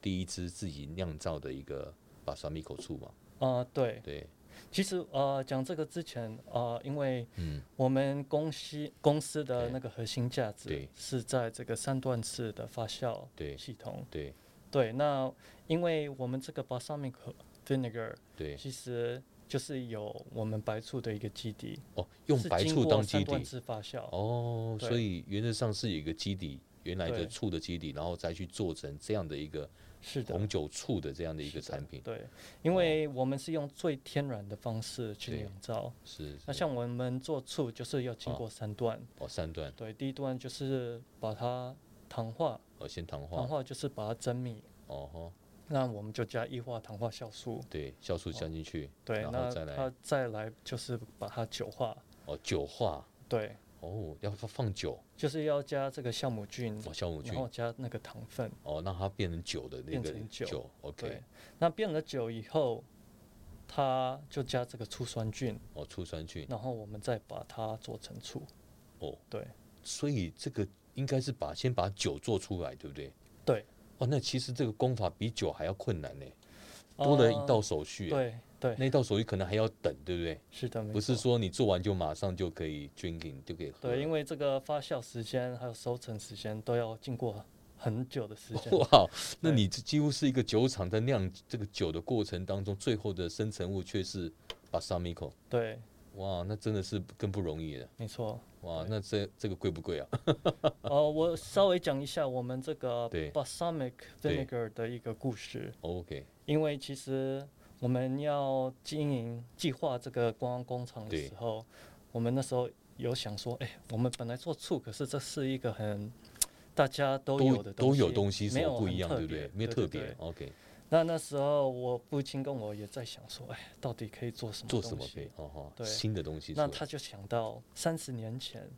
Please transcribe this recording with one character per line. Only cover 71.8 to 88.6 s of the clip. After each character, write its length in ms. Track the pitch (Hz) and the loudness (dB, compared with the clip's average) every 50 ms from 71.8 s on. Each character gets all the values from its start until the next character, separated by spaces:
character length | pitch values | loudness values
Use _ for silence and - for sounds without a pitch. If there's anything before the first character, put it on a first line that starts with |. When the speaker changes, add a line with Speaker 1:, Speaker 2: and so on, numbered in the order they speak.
| 87 104 | 2 2
Speaker 1:
酒 300 | 98 - - - 139 143 | 2 2 0 0 0 0
做 180 | - - 110 | 2 2 2
出 240 | 95 - - 101 87 | 2 2 0 -2 -2
来， 140 | 82 65 64 | -2 -4 -6
对 120 | 65 - | -8 -10
不 80 | 76 69 | -10 -8
对？ 160 | 71 69 67 - - - - - - - | -8 -10 -10 -12 -18 -20 -20 -20 -2 2
Speaker 2:
对。 220 | - 127 107 - - - - - - - | 4 4 4 2 -8 -20 -20 -20 -20 -4
Speaker 1:
哦， 80 | - 135 123 | 0 2 4
那 100 | 147 139 | 4 2
其 180 | - - - | 2 2 0
实 140 | 127 127 - | 0 -2 -2
这 140 | 127 - 143 | 0 0 0
个 60 | 113 107 | 0 2
功 200 | - - 127 127 | 2 2 2 4
法 160 | 113 104 87 - | 4 2 0 0
比 120 | - 101 117 | 0 -2 0
酒 240 | 117 - - 80 76 | 0 2 0 0 0
还 100 | - 76 | 0 -2
要 100 | 85 95 | -2 -2
困 260 | 98 - - 104 80 | -2 0 -2 0 0
难 160 | 73 64 65 69 | -2 -6 -8 -10
呢， 60 | 69 - - _ - - - - - - - - - _ - | -12 -14 -16 _ -20 -20 -20 -20 -18 -18 -18 -18 -20 _ -2
Speaker 2:
呃， 80 | - 143 | 2 6
Speaker 1:
多 100 | 143 147 | 8 10
了 140 | 139 123 113 | 10 10 8
一 160 | 107 - - | 8 6 4
道 140 | 143 127 110 | 6 6 6
手 200 | 104 - 90 78 | 6 4 0 0
续。 280 | 76 - - - 101 82 | 0 -4 -6 -4 -2 0
Speaker 2:
对， 260 | 147 139 131 120 113 117 - - - - | 2 2 2 2 -2 -8 -14 -16 -10 0
对。 160 | - 131 113 | 0 0 2
Speaker 1:
那 120 | 127 131 135 | 2 2 4
道 120 | 127 143 | 6 4
手 160 | 123 - 104 | 6 6 4
续 60 | 104 113 | 4 4
可 140 | - - | 2 2
能 100 | 92 95 | 0 2
还 80 | 87 104 | 2 4
要 100 | 110 110 - - - | 4 4 2 0 2
等， 140 | - 80 67 65 73 | 0 0 0 0 -4
对 140 | 87 90 | -2 0
不 40 | 87 | 0
对？ 160 | 85 82 78 73 - - | 0 0 -2 -4 -8 -16
Speaker 2:
是 160 | - - - | -8 -4 -4
的， 160 | 120 - 113 110 | -2 -2 -2 -4
没 60 | 107 | 0
错。 40 | 107 | 0
Speaker 1:
不 40 | 107 | 0
是 160 | 104 - 127 | 2 4 2
说 220 | 117 - 127 120 | 4 6 6 6
你 120 | 117 110 92 | 6 4 2
做 160 | - - 131 | 2 4 6
完 160 | 104 95 87 | 6 6 6
就 120 | 92 104 98 | 6 2 2
马 200 | 90 85 76 76 | 4 2 0 0
上 220 | - - 98 90 | 0 0 0 0
就 140 | 87 95 85 | 2 0 -2
可 180 | 78 - 87 | 0 -2 -2
以 220 | 78 76 73 71 69 | -2 -2 -4 -6 -10
drinking， 520 | - - - 90 82 82 80 82 69 67 67 | -10 -6 -4 -4 -4 -4 -6 -8 -8 -10 -10
就 100 | - 85 | -10 -8
可 80 | 80 85 | -6 -6
以 80 | 71 | -8
喝 160 | - - - | -8 -6 -2
了。 80 | 127 120 | -2 0
Speaker 2:
对， 60 | 131 | 0
因 100 | 143 160 | 0 2
为 100 | 165 156 | 0 0
这 140 | 147 139 165 | 0 -2 -4
个 240 | 139 147 139 135 135 | 0 0 2 2 0
发 220 | 135 - 147 147 | 0 0 -2 -2
酵 200 | 131 - 156 131 | 0 -2 -4 -4
时 220 | 113 - - 120 113 | -4 -6 -6 -6 -4
间 320 | 113 - 127 123 127 123 | 0 0 0 0 0 -4
还 80 | 123 127 | -4 -6
有 80 | 123 113 | -6 -8
收 240 | - - 123 120 | -4 -2 -2 -2
成 220 | 123 - - 110 104 | -2 -4 -6 -6 -6
时 160 | - - 107 | -6 -8 -10
间 260 | 101 - 113 107 110 107 | -6 -4 -4 -4 -4 0
都 120 | - 120 | 2 2
要 220 | 120 117 110 113 | 2 2 0 -4
经 180 | 113 - - 123 | -8 -6 -6 -2
过 260 | 117 131 117 98 87 - - - - - - - | 0 0 -2 -2 -2 -10 -12 -18 -20 -20 -20 -18
很 280 | - - 117 107 117 127 127 | -2 0 0 2 2 -2 -2
久 180 | - 131 113 | -2 -4 -4
的 80 | 104 107 | -4 -6
时 180 | - - - 113 | -12 -10 -4 -4
间。 220 | 110 | -4